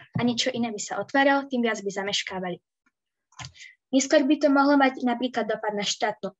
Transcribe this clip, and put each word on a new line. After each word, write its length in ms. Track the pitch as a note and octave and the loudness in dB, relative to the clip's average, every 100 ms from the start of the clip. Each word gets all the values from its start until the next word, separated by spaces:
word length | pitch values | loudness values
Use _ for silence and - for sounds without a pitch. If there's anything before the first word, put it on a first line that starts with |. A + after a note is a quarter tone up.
| - | -6
a 60 | - | -2
niečo 320 | A#3+ A#3 B3+ | -2 0 -2
iné 160 | A#3+ A#3 | -2 -6
by 80 | G#3 | -6
sa 240 | - G3+ | -8 -8
otváralo, 480 | G3+ C#4 C#4 C#4 C#4 | -2 2 4 2 0
tým 160 | B3 A#3 | -2 0
viac 160 | G#3 | -2
by 80 | G3 | -6
zameškávali. 680 | G3 G3 G3 - F#3+ F#3 - _ _ _ _ _ _ _ - - - - _ - | -6 -4 -4 -4 -6 -6 -8 _ _ _ _ _ _ _ -18 -18 -18 -20 _ -2
Neskôr 320 | C4+ C4 D#4 | 0 4 4
by 140 | C4+ D4 | 4 2
to 160 | D4 | 4
mohlo 240 | C#4 C#4 C#4+ | 4 4 4
mať 240 | C4 C4 | 4 2
napríklad 480 | B3 A#3 B3 A#3+ G#3+ | -2 -2 -4 -4 -4
dopad 240 | A3 G#3+ | -4 -4
na 80 | G3+ | -4
štátnu 480 | G3 - A3 G#3+ F#3+ | -4 -4 -4 -4 -10